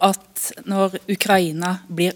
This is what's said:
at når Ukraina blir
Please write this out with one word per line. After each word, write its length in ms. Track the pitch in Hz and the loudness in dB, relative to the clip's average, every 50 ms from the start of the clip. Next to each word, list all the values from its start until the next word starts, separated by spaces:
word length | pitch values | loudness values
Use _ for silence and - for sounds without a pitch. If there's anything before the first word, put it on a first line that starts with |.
| 185 | 4
at 460 | 196 190 - - _ - - - - - - - 180 | 2 2 0 -6 _ -10 -8 -8 -8 -10 -10 -6 -4
når 300 | 196 196 196 190 190 - - 196 | 0 2 2 0 0 -6 -4 -4
Ukraina 720 | 202 - - 208 196 190 180 160 156 160 170 180 185 180 - - | -4 -2 2 2 4 4 4 2 -2 -4 -4 -4 -4 -4 -6 -10
blir 240 | 175 165 175 185 - | -2 0 0 0 0